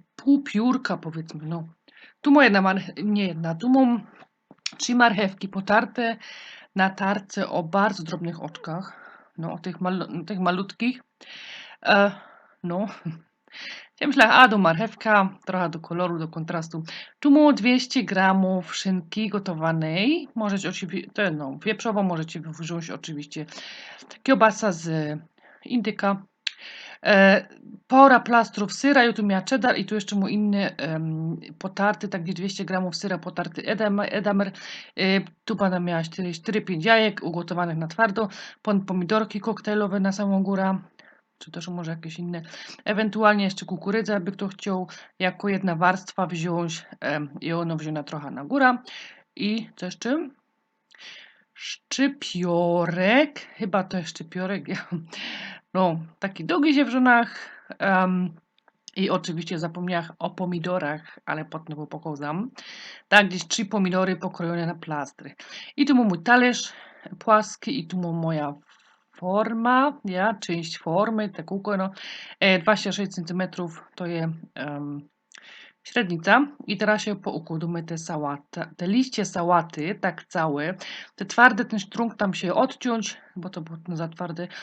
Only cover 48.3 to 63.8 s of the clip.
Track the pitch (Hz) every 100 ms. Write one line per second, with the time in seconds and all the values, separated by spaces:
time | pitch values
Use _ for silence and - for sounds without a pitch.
48.3 | 123 143 269 262 247 - - - - _
49.3 | - 202 226 220 - 180 - 226 302 285
50.3 | - _ _ _ _ _ _ - - -
51.3 | _ _ - - - _ - 277 285 -
52.3 | 180 180 170 175 170 170 170 190 254 302
53.3 | - - - 220 190 185 185 160 - 160
54.3 | 180 185 196 139 - - 170 165 - -
55.3 | - - - _ 185 185 165 160 _ 196
56.3 | 190 160 277 302 285 247 254 254 240 233
57.3 | - - - _ - 196 185 185 185 180
58.3 | - _ _ _ _ - - 175 180 180
59.3 | 165 165 170 165 170 180 175 165 - 175
60.3 | 170 180 175 180 180 147 151 - - -
61.3 | 151 156 156 160 151 151 170 165 143 147
62.3 | 170 254 - - - - - _ 208 202
63.3 | 180 - - 196 214